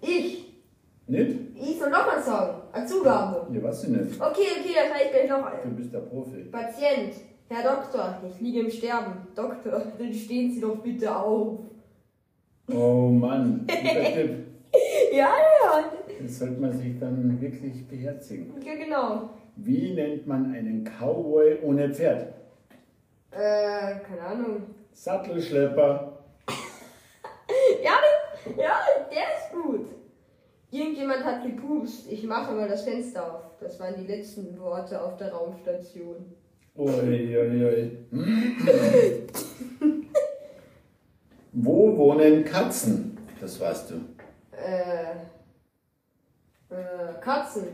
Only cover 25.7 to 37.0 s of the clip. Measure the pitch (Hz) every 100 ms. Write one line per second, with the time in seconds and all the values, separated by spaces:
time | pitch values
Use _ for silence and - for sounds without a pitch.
25.7 | 139 143 143 - - - _ - - -
26.7 | - - - _ _ - - _ 508 523
27.7 | - 302 415 605 605 - - - - 622
28.7 | 855 - - - 294 - 622 - 349 311
29.7 | 226 - - - _ _ _ _ _ _
30.7 | 269 311 285 277 262 254 247 254 - 277
31.7 | 302 220 - - 214 220 220 - 214 208
32.7 | 202 254 240 240 - - 165 - - 185
33.7 | - 185 185 190 208 208 - 180 175 180
34.7 | 175 190 190 175 - 196 170 170 185 -
35.7 | 180 - 185 170 170 185 - _ _ _
36.7 | - 143 127